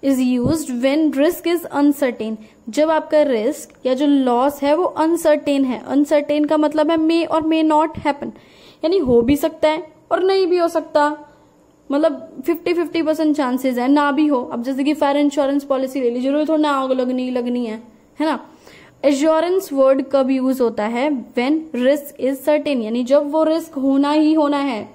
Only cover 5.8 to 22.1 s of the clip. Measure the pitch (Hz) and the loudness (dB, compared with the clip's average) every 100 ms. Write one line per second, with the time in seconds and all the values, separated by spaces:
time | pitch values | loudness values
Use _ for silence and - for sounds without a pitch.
5.8 | - 269 294 302 294 294 302 311 302 302 | -2 0 2 2 2 0 0 2 0 0
6.8 | 302 330 320 330 320 320 311 320 320 302 | 0 2 2 0 0 -2 0 2 2 2
7.8 | 320 320 302 285 - - - - - - | 0 -2 -4 -4 -8 -14 -20 -20 -20 -6
8.8 | 320 392 262 240 233 285 320 320 302 311 | -2 0 4 4 4 2 0 0 0 0
9.8 | - - _ 339 370 381 370 359 339 339 | -6 -20 _ 0 2 2 2 2 2 -2
10.8 | 311 302 294 302 - - _ _ _ _ | 0 0 0 -2 -14 -20 _ _ _ _
11.8 | _ 277 320 269 - 254 262 339 - 339 | _ 0 0 -2 -12 -10 -4 -4 -2 -2
12.8 | 330 330 311 311 311 294 254 254 262 247 | -2 -2 -2 0 0 0 -2 -2 -2 -2
13.8 | 247 285 285 277 302 269 247 240 240 269 | 2 2 2 2 2 0 -2 -8 -6 -2
14.8 | 285 302 285 285 294 285 269 285 277 269 | -2 0 0 2 0 2 0 -2 -2 -2
15.8 | 262 269 247 240 262 285 302 311 302 277 | -2 -2 -2 -2 -2 0 0 0 0 0
16.8 | 262 262 247 254 254 247 240 240 233 220 | -2 -2 -2 -2 -4 -4 -4 -4 -6 -8
17.8 | - _ _ _ 311 262 - - - - | -14 _ _ _ -4 -4 -8 -20 -20 -20
18.8 | - _ 277 269 320 320 339 381 370 277 | -20 _ 0 2 2 2 0 -2 -2 0
19.8 | 269 269 269 277 262 262 254 262 233 220 | 2 2 0 0 2 0 0 0 -2 0
20.8 | 208 240 294 269 220 - 247 311 320 240 | -4 -2 -2 -2 -6 -4 0 -2 -2 -2
21.8 | 247 294 285 | 2 0 -2